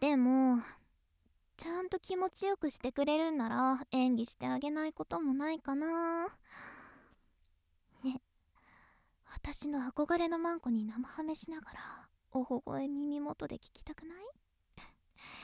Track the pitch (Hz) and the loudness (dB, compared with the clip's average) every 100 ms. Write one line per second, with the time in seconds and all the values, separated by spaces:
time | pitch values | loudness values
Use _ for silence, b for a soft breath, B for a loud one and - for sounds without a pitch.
0 | 285 277 247 262 262 240 B B B _ | 4 6 8 8 6 4 B B B _
1 | _ _ _ _ _ - 330 349 370 370 | _ _ _ _ _ -10 -6 -4 -2 -4
2 | - 370 370 - 381 392 302 - 254 262 | -2 0 0 0 0 2 0 -2 -2 2
3 | 285 302 330 302 226 233 262 262 277 254 | 4 4 2 0 0 2 2 2 0 2
4 | 254 233 240 - 254 254 285 302 311 - | 4 4 0 -4 -2 0 0 -2 -2 -4
5 | 311 339 294 269 302 320 - 277 320 330 | -4 0 2 2 0 -2 -2 -2 0 0
6 | 330 339 359 - B B B B B B | 0 0 -4 -8 B B B B B B
7 | B B _ _ _ _ _ _ _ _ | B B _ _ _ _ _ _ _ _
8 | 262 254 _ _ _ _ b b b b | -4 -4 _ _ _ _ b b b b
9 | b b - - 285 - 294 285 254 - | b b -14 -10 -6 -4 -2 -2 -2 0
10 | 294 339 339 330 339 339 254 226 214 220 | 2 2 2 0 0 -2 0 0 0 -4
11 | 262 - 311 311 - 311 - - - - | -6 -6 -6 -6 -8 -12 -14 -14 -14 -16
12 | - _ _ 262 247 247 - 269 277 285 | -20 _ _ -4 -2 -4 -4 -4 -4 -2
13 | 294 294 294 302 285 240 - - - 302 | -2 -4 -6 -6 -8 -10 -14 -18 -16 -14
14 | 320 349 453 - _ _ _ - - _ | -14 -16 -16 -18 _ _ _ -20 -20 _
15 | _ - B B | _ -20 B B